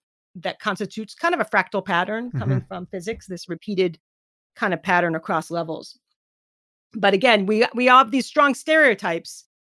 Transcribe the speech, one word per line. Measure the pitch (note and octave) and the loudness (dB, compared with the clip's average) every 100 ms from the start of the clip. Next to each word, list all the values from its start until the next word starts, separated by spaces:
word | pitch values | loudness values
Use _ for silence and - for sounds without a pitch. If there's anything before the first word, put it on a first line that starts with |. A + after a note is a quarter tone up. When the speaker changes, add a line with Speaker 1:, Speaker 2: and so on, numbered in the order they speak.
| _ _ _ F3+ | _ _ _ -10
Speaker 1:
that | F3+ - | -10 -6
constitutes | G#3+ F#3+ G3 - A3 - | -6 -4 -8 -10 -14 -4
kind | E4+ | -2
of | E4 | -2
a | - | 0
fractal | G3+ - G3+ | 0 0 -4
pattern | F#3+ F3 F#3+ A3 B3 | -2 -2 -2 -6 -6
coming | - - B2+ | -6 -2 -4
Speaker 2:
Mm-hmm. | - | -4
Speaker 1:
from | F#3 F3+ | -14 -10
physics, | F#3 F3+ A3+ - | -10 -10 -12 -12
this | F3 - | -14 -10
repeated | E3+ - F#3+ F#3 D#3 _ _ _ _ _ - | -12 -6 -2 -2 -2 _ _ _ _ _ -6
kind | G#3 | -4
of | E3 | -2
pattern | G3 F3 F3 D#3+ | 2 2 2 -2
across | - E3 - | -2 -4 -2
levels. | E3+ D#3+ D#3+ - _ _ _ _ _ _ _ _ _ _ | -8 -6 -10 -14 _ _ _ _ _ _ _ _ _ _
But | A3 G3 G3 | 0 2 4
again, | C4 G#3+ F#3+ | 4 4 2
we, | G#3+ A#3+ | 0 0
we | A#3 B3+ | 2 6
have | B3+ A#3+ | 6 6
these | C4 - | 0 -2
strong | D4 C#4+ | 2 2
stereotypes | A#3+ - D#4 C#4 G3 G3 E3+ - - _ _ | 0 0 4 4 2 -4 -6 -8 -20 _ _